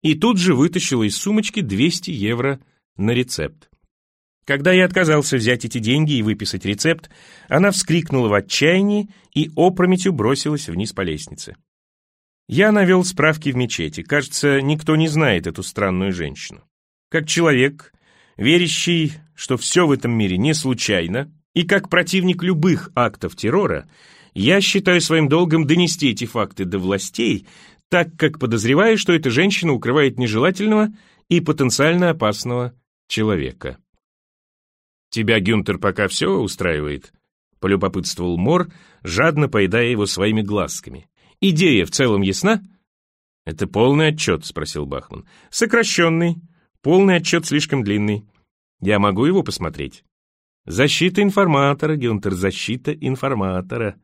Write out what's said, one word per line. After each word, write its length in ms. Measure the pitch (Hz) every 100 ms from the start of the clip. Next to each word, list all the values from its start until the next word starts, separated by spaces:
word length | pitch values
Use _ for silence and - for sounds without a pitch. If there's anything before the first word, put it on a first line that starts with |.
И 140 | 156 156
тут 220 | 226 202
же 160 | 180
вытащила 500 | 127 170 175 - 127
из 120 | 107 -
сумочки 460 | 196 214 208 -
двести 500 | 135 98 147 - -
евро 480 | 143 101 120 135 135 _ _ _ -
на 140 | 104
рецепт. 580 | 120 127 - 76 _ _ _ _ _ _ _ _ _ -
Когда 280 | 139 151
я 120 | 185 180
отказался 520 | 185 170 151 143 131
взять 260 | 113 123
эти 140 | 110 123
деньги 360 | 110 139 156
и 80 | 135
выписать 440 | 107 104 104 95 95
рецепт, 440 | 104 160 165 - - - - -
она 240 | 147 202
вскрикнула 560 | 196 - 165 - 135 117
в 60 |
отчаянии 760 | 101 98 - 147 185 202 208 202 - _
и 160 | 151 156 -
опрометью 560 | 175 185 180 185 190
бросилась 560 | 151 107 139 147 147 113
вниз 240 | 85 110
по 100 | -
лестнице. 540 | 92 76 - - - - _ _ _ _ _ _ _ _ -
Я 240 | 131 214
навёл 320 | 208 185 185 185
справки 440 | - 151 156 151
в 60 | 127
мечети. 480 | 120 - 80 85
Кажется, 580 | - 147 131 - 143 139
никто 360 | 135 151 156 156
не 100 | 160
знает 400 | 151 147 92 85
эту 160 | 82
странную 480 | 92 - 101 92 98
женщину. 500 | 90 76 69 - - _ _ _ _ _
Как 160 | 165 156
человек, 680 | 170 170 135 135 143 - _ _ _ _ -
верящий, 800 | 113 175 170 - - 170 156 - _
что 220 | - - 127
всё 320 | - 175 165
в 40 |
этом 200 | 131 120
мире 260 | 113 101 90
не 160 | 135
случайно, 800 | 156 131 123 - 98 85 110 143 _ _
и 100 | 165
как 260 | 175 196 196
противник 540 | 175 175 190 185 175
любых 480 | 180 165 180 165 - -
актов 420 | 117 - 92 -
террора, 520 | 104 170 190 78 - _ - - _
я 260 | - 110 196
считаю 400 | 196 196 196 180
своим 300 | 170 160 147
долгом 360 | 156 180 160 147
донести 440 | 165 175 175 139
эти 160 | 104 -
факты 400 | 120 98 - 92
до 140 | 95
властей, 680 | 92 98 - - 220 104 - - - _ _
так 300 | 180 165 -
как 220 | 156 -
подозреваю, 580 | 123 113 113 143 226 220
что 160 | -
эта 160 | 165 147
женщина 420 | 117 190 208 170
укрывает 460 | 123 113 143 139 113
нежелательного 720 | 123 110 160 185 214 214 214 - _ _ _
и 100 | 175
потенциально 720 | 170 151 131 110 147 175 180
опасного 640 | 160 107 104 123 123 123 _ _ _ _
человека. 720 | - 107 92 65 - 65 62 _ _ _ _ _ _ _ _ _ _ _ _ _
«Тебя, 280 | 113 107 110
Гюнтер, 380 | 95 110 90 95
пока 300 | 104 92 98
всё 320 | - 170 190
устраивает?» — 760 | 107 - 92 78 73 69 - _ _ _ _ _
полюбопытствовал 760 | 95 98 95 92 - - 90 85
Мор, 300 | 104 180 175 - _ _
жадно 440 | 95 85 160 151 135
поедая 420 | 110 95 110 120
его 180 | 117 104
своими 340 | 90 104 110
глазками. 640 | 104 104 82 - - 65 _ _ _ _
«Идея 460 | 196 156 180 113 82
в 60 |
целом 320 | - 131 101
ясна?» 400 | 95 95 196 220 - _ _ _ _ _ _ _ -
«Это 220 | 78 82
полный 400 | 101 123 143 156
отчёт?» — 360 | 156 - 80 -
спросил 400 | - 76 78 69
Бахман. 400 | 67 - - - _ _
«Сокращённый. 840 | - 226 233 220 - 170 165 170 170 - _ _ _
Полный 360 | 139 185 196 180
отчёт 280 | 170 170 165
слишком 380 | 147 147 143
длинный. 420 | 104 104 104 104 - _ _ _ _ _
Я 160 | 92 104
могу 280 | 101 95 143
его 180 | 190
посмотреть?» 600 | - - 82 76 71 - _ _ _ _ _ _ -
«Защита 560 | 87 147 - 180 185
информатора, 760 | 202 196 185 143 139 143 156 151
Гюнтер, 380 | 120 104 101
защита 580 | 90 95 95 - 123 147
информатора». 1040 | 151 - 131 135 120 95 92 92 120 110 -